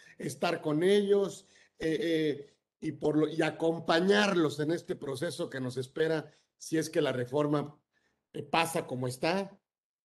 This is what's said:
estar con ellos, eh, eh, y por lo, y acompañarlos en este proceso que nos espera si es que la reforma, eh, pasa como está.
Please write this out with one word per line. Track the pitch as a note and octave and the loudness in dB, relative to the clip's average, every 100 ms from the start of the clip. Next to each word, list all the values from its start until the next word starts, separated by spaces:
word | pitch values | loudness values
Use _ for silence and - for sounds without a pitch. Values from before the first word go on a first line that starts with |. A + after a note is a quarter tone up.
| - - | -20 -12
estar | F3 - F3 E3 | -10 -4 -2 -2
con | D#3 D3+ | -2 2
ellos, | F3 G#3 G3+ G3+ G3 - - _ _ - | 4 4 4 2 2 -4 -16 _ _ -6
eh, | E3 D3+ | -2 -2
eh, | D#3+ D#3+ D#3 C#3 - _ _ _ | 0 0 0 -2 -8 _ _ _
y | D#3+ | -8
por | C#3+ D3+ D3+ | -4 0 2
lo, | D3+ | 2
y | D#3+ | 2
acompañarlos | D#3+ D3+ E3 E3 E3 E3 F#3 G3+ G#3 F#3 D#3 C3 | -2 0 -2 0 2 4 6 4 4 4 2 0
en | D3+ | -2
este | E3 - F3 | -2 -4 -8
proceso | - C3 E3+ - D#3+ | -8 -6 -6 -4 -6
que | C3+ | -6
nos | B2+ B2+ | -6 -6
espera | B2+ - D#3+ D#3+ D3+ - _ _ | -6 -2 0 0 -4 -14 _ _
si | - D#3+ | -4 -2
es | D#3 | 0
que | E3+ | 0
la | D3 | 0
reforma, | C3 A#2+ C#3+ D3 D3 - - _ _ _ _ _ | 0 -2 0 0 0 -2 -10 _ _ _ _ _
eh, | - | -14
pasa | D3+ E3 E3 - - | -2 0 2 -2 -4
como | B2+ B2+ | -4 -4
está. | B2+ D#3+ F#3+ F#3+ - _ _ _ _ _ | -2 0 0 -4 -10 _ _ _ _ _